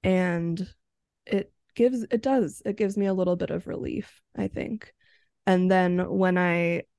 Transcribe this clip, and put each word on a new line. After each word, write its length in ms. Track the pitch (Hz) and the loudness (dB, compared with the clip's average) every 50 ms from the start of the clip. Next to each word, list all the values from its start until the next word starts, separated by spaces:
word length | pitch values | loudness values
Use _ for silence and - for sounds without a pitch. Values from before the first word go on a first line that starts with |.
And 640 | - 190 185 185 180 180 175 170 170 170 165 185 185 - - _ _ _ _ _ _ _ _ _ _ | 2 2 2 2 2 0 -2 -2 -2 -4 -4 -6 -8 -12 -14 _ _ _ _ _ _ _ _ _ _
it 260 | - 226 190 - - _ _ _ _ _ | -4 -4 -4 -4 -6 _ _ _ _ _
gives, 300 | - 233 254 262 240 220 - | 2 2 2 2 -2 -4 -2
it 120 | - 226 | -4 -2
does, 400 | - 269 269 262 208 156 202 - - | 0 2 2 2 2 0 -4 -8 -6
it 140 | - 208 - | -6 -2 -2
gives 180 | 220 196 196 | -2 -2 0
me 80 | 202 196 | 0 0
a 80 | 196 | 0
little 240 | 190 185 185 180 180 | 2 0 2 0 0
bit 140 | 175 175 - | -2 -2 -4
of 160 | - 175 - | -4 -6 -6
relief, 560 | - - - - - - - 202 - - _ _ _ _ | -6 -10 -8 -6 -6 -6 -6 -8 -10 -16 _ _ _ _
I 140 | - 202 190 | -6 -6 -4
think. 460 | - - - - 220 214 - - _ _ _ _ _ _ _ _ _ _ _ | -4 -6 -6 -6 -8 -10 -10 -16 _ _ _ _ _ _ _ _ _ _ _
And 240 | - 185 180 185 185 | 2 2 4 4 4
then 380 | 185 185 185 180 180 180 185 - | 4 4 4 2 2 0 -2 -2
when 300 | - 190 190 185 180 180 | 0 2 2 2 2 2
I 460 | 180 175 170 175 170 170 170 165 - _ _ | 2 2 2 2 0 0 -2 -2 -6 _ _